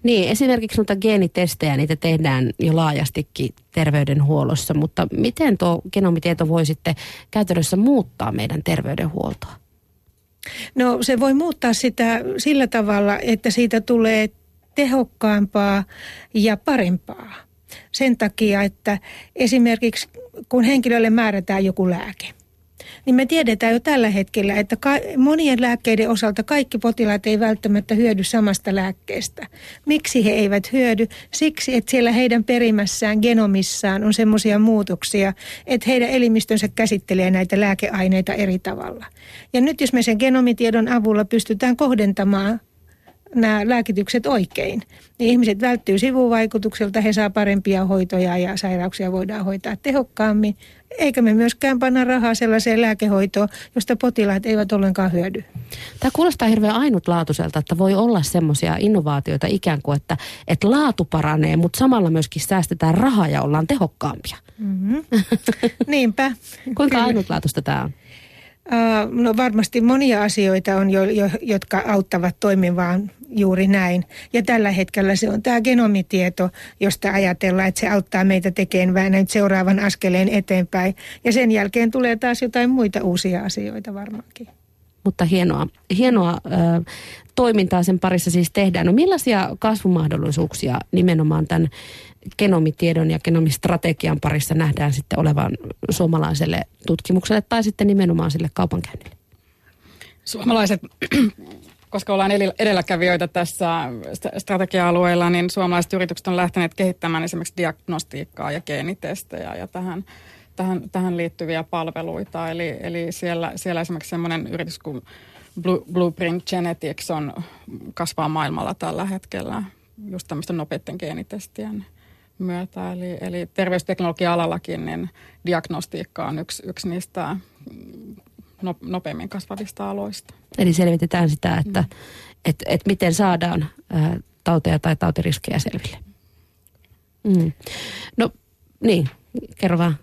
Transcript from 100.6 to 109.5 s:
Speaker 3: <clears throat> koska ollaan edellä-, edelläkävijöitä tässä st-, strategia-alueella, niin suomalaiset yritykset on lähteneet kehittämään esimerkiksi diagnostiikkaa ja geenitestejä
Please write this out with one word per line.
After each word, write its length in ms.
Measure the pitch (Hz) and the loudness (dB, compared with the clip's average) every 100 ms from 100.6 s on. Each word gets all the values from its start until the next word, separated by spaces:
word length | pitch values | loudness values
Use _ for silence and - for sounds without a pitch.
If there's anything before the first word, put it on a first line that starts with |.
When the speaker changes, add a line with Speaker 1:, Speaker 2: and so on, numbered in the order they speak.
| 196 185 - _ - 285 220 - | 2 0 -6 _ -2 2 2 0
Speaker 3:
<clears throat> 540 | - - - _ _ | -20 -20 -20 _ _
koska 240 | 202 - | -8 -2
ollaan 160 | 196 196 | 0 2
edellä-, 240 | 202 196 - | 2 0 0
edelläkävijöitä 720 | 214 190 165 175 180 175 175 | 0 0 0 0 2 0 -2
tässä 560 | 180 175 - 170 165 131 120 71 | -4 -6 -4 -2 -2 -6 -10 -12
st-, 260 | - - 208 | -10 -10 -10
strategia-alueella, 920 | - 185 185 190 175 175 180 175 175 | -4 -4 0 0 2 2 2 2 2
niin 200 | 175 175 | 2 0
suomalaiset 420 | 202 180 175 165 | -2 0 0 -2
yritykset 340 | 190 180 - - | -4 -4 -6 -4
on 80 | 180 | -2
lähteneet 380 | 175 185 170 | 0 -2 -4
kehittämään 500 | - 185 180 170 165 | -2 -2 -2 -4 -4
esimerkiksi 300 | 165 170 170 - | -4 -8 -10 -4
diagnostiikkaa 960 | 165 156 - 160 - 139 147 - 147 | -6 -6 -8 -8 -8 -14 -14 -10 -8
ja 80 | 151 | -8
geenitestejä 960 | - 143 156 190 151 190 - 82 - | -8 -8 -6 -8 -10 -10 -12 -14 -12